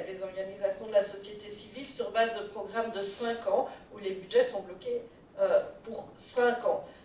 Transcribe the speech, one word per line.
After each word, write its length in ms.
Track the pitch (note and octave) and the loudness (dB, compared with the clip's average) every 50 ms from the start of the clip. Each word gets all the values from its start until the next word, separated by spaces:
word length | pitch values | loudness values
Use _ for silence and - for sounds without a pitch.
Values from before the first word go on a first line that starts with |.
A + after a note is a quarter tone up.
| - | 0
les 180 | F#3+ F#3 F#3 | -2 -6 -6
organisations 640 | G3 F#3+ F#3 F#3+ F#3+ G3 G3+ G3+ G3+ G3 F#3+ - - | -6 -6 -4 -6 -6 -6 -2 -2 0 0 0 -4 -4
de 60 | A3 | 4
la 120 | G#3 G3+ - | 4 4 4
société 460 | - - - - - - - G#3 G#3 | 4 -2 -10 -12 -12 -12 -12 -12 -12
civile 380 | - - - - - C4 C#4+ - | -12 -12 -12 -12 -12 -12 -10 -8
sur 240 | - - A3 G3+ | -6 -6 -6 0
base 220 | - A3+ A3+ A3+ A3+ G3+ | 4 4 4 4 2 -4
de 60 | G3+ | -8
programmes 480 | - - - G3 - A#3 A3+ A3 A3 | -8 -8 -8 -8 -4 -2 -2 -2 -2
de 100 | G3 G3 | -2 -4
cinq 440 | G3 - - - A#3 A#3 A#3 - - F#3+ | -4 -4 -4 -2 -2 -2 -2 -2 2 4
ans, 200 | G3 B3+ - - - - - - | 4 4 4 2 -4 -12 -16 -16
où 60 | G#3 G#3 | -14 -6
les 140 | G3+ F#3+ | -4 -4
budgets 320 | F#3+ F#3 F3 - A#3 B3 B3+ | -4 -4 -6 4 6 6 6
sont 160 | - G#3 G3 | 6 2 -4
bloqués, 420 | F#3 F3+ F#3 - - B3 A#3+ A#3 - - - - - - - F#3+ | -6 -8 -12 -8 -6 -4 -4 -4 -4 -8 -16 -20 -20 -14 0 2
euh, 200 | G3 F3+ D#3 - - - - - | 4 6 6 4 4 2 -6 -12
pour 240 | - A3+ A3 - - - - | -12 -10 -10 -10 -10 -12 -14
cinq 480 | - - - - B3 A#3+ A#3+ A#3 - - | -14 -12 -2 2 4 6 6 4 4 2
ans. 200 | - - - - - - - | 2 2 2 -2 -8 -16 -20